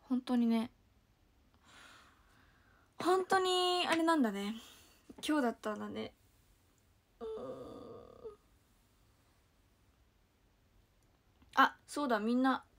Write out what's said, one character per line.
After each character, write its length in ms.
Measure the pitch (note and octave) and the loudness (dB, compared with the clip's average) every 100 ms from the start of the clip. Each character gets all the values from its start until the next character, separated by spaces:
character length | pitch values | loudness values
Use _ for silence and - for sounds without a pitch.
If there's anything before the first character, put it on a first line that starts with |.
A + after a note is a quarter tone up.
| - | -4
本 140 | B3+ | -4
当 140 | C4 B3 | 0 2
に 100 | A#3 | 2
ね。 240 | A3+ A3 _ _ _ _ _ _ _ _ _ - - - - - _ _ _ - _ _ _ _ _ | 2 -2 _ _ _ _ _ _ _ _ _ -20 -20 -20 -20 -20 _ _ _ -20 _ _ _ _ _
本 280 | D#4+ F#4 F#4 | 2 2 4
当 120 | F#4+ | 2
に、 480 | F#4 F#4 F4+ F4+ E4+ | 2 2 2 2 2
あ 80 | |
れ 80 | E4 | 2
な 140 | E4 D#4+ | 4 4
ん 60 | |
だ 100 | A3+ | 2
ね。 240 | G3 G3+ A3+ - - - _ _ - - | 0 -6 -8 -12 -20 -20 _ _ -10 -2
今 100 | D4+ | 0
日 60 | |
だ 80 | B3 | 0
っ 100 | A3+ | -2
た 140 | A3 | -6
ん 40 | G#3 | -6
だ 120 | G#3 | -8
ね。 240 | G#3+ G#3+ _ _ _ _ _ _ _ _ _ _ _ | -8 -10 _ _ _ _ _ _ _ _ _ _ _
う 40 | |
ー 20 | A3+ | -12
ん。 20 | A3 C#3 - - - - - - - A4 G#4 _ _ _ _ _ _ _ _ _ _ _ _ _ _ _ _ _ _ _ _ _ _ _ _ _ _ _ _ _ _ - - | -10 -10 -12 -12 -16 -16 -18 -20 -16 -16 -18 _ _ _ _ _ _ _ _ _ _ _ _ _ _ _ _ _ _ _ _ _ _ _ _ _ _ _ _ _ _ -4 4
あ、 200 | C4+ - - | 4 2 -10
そ 200 | - C#4+ | -6 0
う 20 | |
だ、 120 | A3 | 0
み 140 | G#3+ | 2
ん 80 | B3 | 2
な。 220 | C4 B3+ - | 2 0 -6